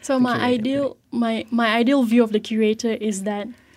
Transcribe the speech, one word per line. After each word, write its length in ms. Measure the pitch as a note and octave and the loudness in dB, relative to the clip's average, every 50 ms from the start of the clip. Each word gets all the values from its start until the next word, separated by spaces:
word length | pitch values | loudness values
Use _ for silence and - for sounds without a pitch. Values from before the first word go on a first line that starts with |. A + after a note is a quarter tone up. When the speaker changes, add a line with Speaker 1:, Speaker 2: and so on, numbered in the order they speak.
Speaker 1:
So 140 | - - C4+ | -6 -2 0
Speaker 2:
the 40 | C4 | 0
Speaker 1:
my 140 | B3 B3 A#3+ | 2 0 0
Speaker 2:
curator 160 | A3 A#3+ B3 B3 | 0 0 0 0
Speaker 1:
ideal, 440 | A#3+ G#3+ C4 C4+ C#4 C#4+ C4 - _ _ - | 0 -2 -2 -2 -2 -2 -4 -6 _ _ -8
Speaker 2:
play? 80 | - A#3 | -4 -4
Speaker 1:
my, 260 | A#3 A3+ A3+ A3 - - | -2 -2 -2 -4 -6 -4
my 180 | A#3 A#3 A#3 A3 G#3+ | -2 0 2 2 2
ideal 260 | A#3 A#3+ A#3+ C#4+ C#4 B3 | 2 4 4 4 2 2
view 200 | G#3+ A3+ A#3+ A#3 | 4 4 4 4
of 80 | A3+ G#3 | 4 2
the 80 | G#3+ | -2
curator 500 | G#3+ - A3+ A3 A3 G#3+ A3 A3 - A3+ | -2 -2 0 2 2 2 2 0 -2 -4
is 320 | A3 - G#3 A3 G3+ F#3+ F#3+ | -2 -2 -4 -4 -4 -4 -4
that 240 | G#3 G#3 G3+ G3+ A#3+ A#3+ - _ _ - | -4 -4 -6 -8 -10 -12 -18 _ _ -16